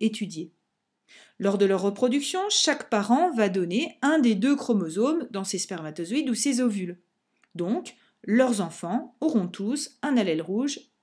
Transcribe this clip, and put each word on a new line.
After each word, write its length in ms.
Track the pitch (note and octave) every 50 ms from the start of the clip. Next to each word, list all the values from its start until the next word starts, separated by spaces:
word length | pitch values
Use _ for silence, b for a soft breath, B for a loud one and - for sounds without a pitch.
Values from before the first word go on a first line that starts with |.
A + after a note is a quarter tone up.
étudié. 500 | - A3 G#3+ - G#3+ E3+ D#3+ D#3 E3 - - _ _ _ _ _ _ _ _ _ _ b b b b b b -
Lors 180 | F#3 G3 G3 G3
de 80 | G3+
leur 180 | F#3+ G3 F#3+ G3+
reproduction, 580 | G3+ G3 G3 - B3+ A#3+ C#4+ C#4+ - - F#4 F#4+ G#4
chaque 400 | G#4 - - D#4 C#4+ D4+ - -
parent 420 | - G#3 G3+ G#3 A#3 C#4 E4+ F#4
va 160 | D4+ A3+ G#3+ G3
donner 500 | F3+ G3 F3+ E3+ F3 A3+ D#4+ E4 - _
un 180 | - C#4 D#4 D#4+
des 160 | C4 A#3+ A3
deux 220 | F#3 G3 C4+ C#4+ C#4
chromosomes 680 | - - A#3 G3+ F3+ D#3+ D#3+ F#3+ A3 C#4 D#4 E4+ C#4 -
dans 140 | - G3+ F#3+
ses 120 | - - F3+
spermatozoïdes 720 | - - G3+ E3+ D#3+ D#3 D3+ - E3+ E3 G#3+ C#4+ D4+ C4+
ou 40 | A#3
ses 260 | G#3 - C#4+ C4+ A#3
ovules. 400 | B3+ B3 G#3 G3+ F#3 F3 F3 - _ _ _ _ _ _ _ _ _ _ _
Donc, 400 | E3 F3 F3 A3+ F4 F4+ - b b b b b b -
leurs 360 | - G#3 A#3 C4 B3+ A#3+ G3+
enfants 560 | F#3 E3 D#3 - - E3+ F3+ B3+ C4 - - _
auront 260 | - D#4+ - A3+ F3+ F3+
tous 500 | - - G3 G#3 B3+ D#4 - - - _
un 160 | - D4 C#4 A#3+
allèle 240 | G#3 F#3 D#3+ D#3
rouge 400 | E3 E3 F#3+ G#3+ C4 C#4+ C#4 - - _ _ _